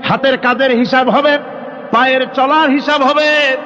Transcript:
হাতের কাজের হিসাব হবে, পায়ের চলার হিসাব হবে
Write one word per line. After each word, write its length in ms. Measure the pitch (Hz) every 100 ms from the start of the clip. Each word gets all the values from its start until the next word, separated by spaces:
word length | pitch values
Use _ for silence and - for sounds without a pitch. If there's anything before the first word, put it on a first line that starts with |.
| -
হাতের 300 | 202 269 262
কাজের 320 | 254 240 269
হিসাব 380 | 233 247 254 254
হবে, 300 | 226 294 294 - - - - -
পায়ের 340 | 226 262 262 254
চলার 360 | - 269 302 311
হিসাব 320 | 277 262 294
হবে 540 | 269 294 302 302 285 262